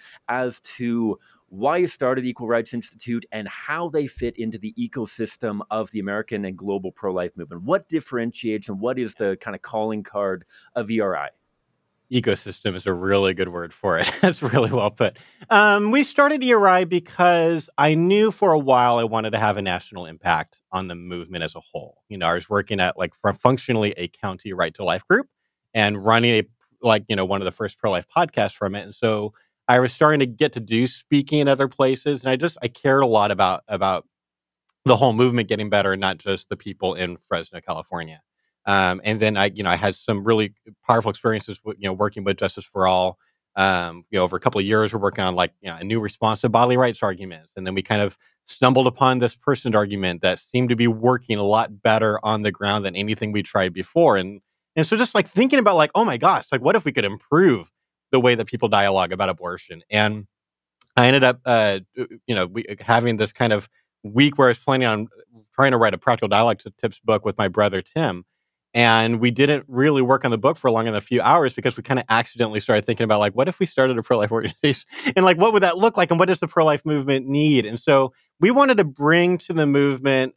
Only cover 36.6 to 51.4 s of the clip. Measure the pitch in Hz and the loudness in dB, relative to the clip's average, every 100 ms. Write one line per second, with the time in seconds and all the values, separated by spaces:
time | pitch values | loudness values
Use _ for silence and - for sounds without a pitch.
36.6 | - 95 92 87 90 87 - 87 82 87 | -14 -8 -6 -4 -6 -8 -8 -8 -8 -14
37.6 | - 80 80 87 80 78 _ _ _ _ | -12 -12 -10 -12 -12 -16 _ _ _ _
38.6 | - 98 92 92 107 110 107 104 101 104 | -2 0 0 -2 -4 -2 0 0 -2 -2
39.6 | 95 85 98 92 - 104 101 113 104 - | -2 -2 -2 -4 -6 -4 0 0 0 -8
40.6 | _ - - 117 110 95 120 110 - 98 | _ -8 -2 0 0 -4 -2 -4 -6 -16
41.6 | 107 98 98 95 104 104 98 98 95 - | -14 -10 -8 -4 -4 -4 -4 -2 -4 -6
42.6 | - 98 92 92 92 90 _ _ _ 98 | -10 -2 0 2 0 -4 _ _ _ 0
43.6 | 95 92 87 85 80 101 90 90 - 107 | 0 0 -4 -10 -6 -2 -2 -2 -2 -2
44.6 | 98 110 107 110 98 101 92 90 87 _ | 0 0 0 -2 -4 -2 -4 -2 -2 _
45.6 | 95 82 92 113 104 - 113 110 123 113 | -16 -12 -6 -6 -6 -4 -2 -2 0 2
46.6 | 123 123 123 110 104 92 95 82 80 - | 2 2 0 -2 -6 -6 -12 -16 _ -12
47.6 | 92 95 95 107 101 - _ _ - - | -8 -6 -2 -2 -2 -6 _ _ -20 0
48.6 | 127 131 127 123 131 127 120 - - 135 | 2 4 2 2 2 2 -2 -4 -4 -4
49.6 | 123 110 101 101 92 87 92 90 - 123 | 0 0 0 -2 -4 -2 -2 -2 -4 -2
50.6 | 123 117 117 113 120 127 - 107 | 0 2 0 2 0 0 -2 -2